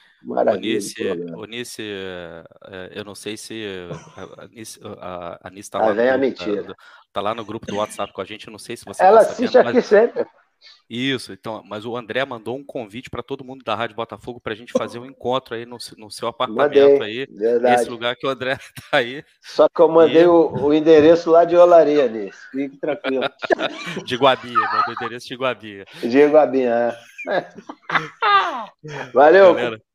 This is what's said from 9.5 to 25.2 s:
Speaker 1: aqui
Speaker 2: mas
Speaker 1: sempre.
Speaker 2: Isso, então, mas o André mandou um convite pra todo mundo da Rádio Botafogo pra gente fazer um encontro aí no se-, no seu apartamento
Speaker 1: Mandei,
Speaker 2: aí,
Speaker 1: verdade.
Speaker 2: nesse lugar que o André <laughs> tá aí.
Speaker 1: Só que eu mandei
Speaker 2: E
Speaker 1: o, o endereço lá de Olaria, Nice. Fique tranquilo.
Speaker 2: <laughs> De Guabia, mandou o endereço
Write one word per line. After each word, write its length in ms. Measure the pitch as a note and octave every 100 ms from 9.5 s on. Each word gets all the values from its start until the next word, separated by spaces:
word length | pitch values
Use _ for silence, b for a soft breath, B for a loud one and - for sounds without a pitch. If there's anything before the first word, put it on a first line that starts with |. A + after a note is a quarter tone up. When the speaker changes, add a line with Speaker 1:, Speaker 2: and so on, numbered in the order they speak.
| B3
Speaker 1:
aqui 140 | -
Speaker 2:
mas 100 | B3+
Speaker 1:
sempre. 420 | - G3+ A#3+ E3+ A#2+ _ _ _ b b _
Speaker 2:
Isso, 420 | A#2 C3 C3 -
então, 300 | G2 A2+ G#2+
mas 200 | F#2+ G#2+ A2+
o 100 | A#2+
André 280 | G#2+ A2
mandou 320 | C#3 A#2+ G#2+ C3
um 80 |
convite 440 | C#3+ C#3+ G#2+ A2 -
pra 140 | B2
todo 220 | - C#3
mundo 180 | B2+ C3+
da 140 | A#2+ G#2+
Rádio 180 | A#2
Botafogo 460 | G#2+ A2+ G2+ - A#2+
pra 160 | - G#2+
gente 160 | B2
fazer 260 | - A2 A#2
um 80 | B2+
encontro 480 | C3+ A#2+ C3 -
aí 100 | A#2
no 140 | A#2 A#2+
se-, 180 | - -
no 140 | G#2+
seu 160 | - A#2
apartamento 320 | - B2+ A2 C#3+
Speaker 1:
Mandei, 320 | C#3 C#3 C#3
Speaker 2:
aí, 260 | G#2+ A2+ C3+
Speaker 1:
verdade. 460 | G2 A2 A#2+ B2 B2
Speaker 2:
nesse 120 | A2+
lugar 280 | A#2+ A#2+ B2
que 100 | C#3
o 40 |
André 280 | B2+ B2+ C3+
<laughs> 320 | - - -
tá 60 | D3
aí. 240 | A#2+ C3+ - _
Speaker 1:
Só 280 | - - D#3
que 120 | -
eu 80 | E3
mandei 340 | E3 D#3+ D#3
Speaker 2:
E 20 | F3
Speaker 1:
o, 260 | E3+ D#3+ A#2
o 100 | C#3+
endereço 560 | D3+ D#3 D#3+ D3+ E3+ E3+
lá 140 | E3
de 100 | E3+ F3
Olaria, 520 | F3 E3+ D3 D3 B2+
Nice. 280 | A2 G2 - -
Fique 260 | C3+ C#3 -
tranquilo. 460 | D3+ C#3 C3 C3
Speaker 2:
<laughs> 840 | C3 - - E3 - - - E3+
De 120 | - B2
Guabia, 420 | C3+ B2+ B2 A#2 -
mandou 160 | C3 -
o 40 |
endereço 340 | A2+ A#2 A#2+